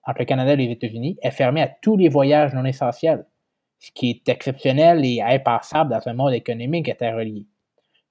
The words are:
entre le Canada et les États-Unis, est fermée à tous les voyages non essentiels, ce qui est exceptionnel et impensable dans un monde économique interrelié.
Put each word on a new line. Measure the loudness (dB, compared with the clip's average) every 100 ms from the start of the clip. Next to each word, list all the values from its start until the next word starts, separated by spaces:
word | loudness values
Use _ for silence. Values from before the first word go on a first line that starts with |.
| -10
entre | -6
le | -2
Canada | 0 2
et | 2
les | 0
États-Unis, | -4 -8 -6 -8 -4
est | -6
fermée | 0 0 0
à | -2
tous | -2 0 4
les | 4
voyages | 4 4 4 2 0
non | -4
essentiels, | -2 -4 -2 -2 -2 -4 _ _ _ _ _
ce | -18
qui | -6 -6
est | -4 -4
exceptionnel | -4 -4 -4 0 4 6 6 2
et | 0
impensable | 0 0 2 -2 -2 -2 0
dans | -2 -4
un |
monde | -2 0
économique | -2 -4 -6 -4 -4 -4
interrelié. | -4 -4 -4 -6 -8 -16 _ _ _ _ _ _